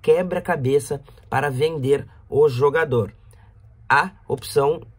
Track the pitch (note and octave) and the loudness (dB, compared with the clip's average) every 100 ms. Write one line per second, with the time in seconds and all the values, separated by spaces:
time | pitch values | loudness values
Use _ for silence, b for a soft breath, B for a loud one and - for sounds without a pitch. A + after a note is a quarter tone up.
0 | - D#3+ F#3 F3 F3 E3 B2+ C#3+ - C#3+ | 2 2 0 -4 -4 -4 0 0 -2 -8
1 | B B - C3 C#3+ B2+ D#3 D#3+ C3 C#3 | B B -6 -4 -2 -2 -2 -2 0 0
2 | b b - C3+ D3+ B2 C#3+ D3+ D#3 B2 | b b -4 2 2 2 0 2 0 0
3 | G2 - b b b b - - - C#3 | -2 -8 b b b b -20 -12 0 2
4 | F#3 - - C#3+ - C#3+ C#3 D#3+ - | 2 -6 -8 -8 -4 0 0 0 -8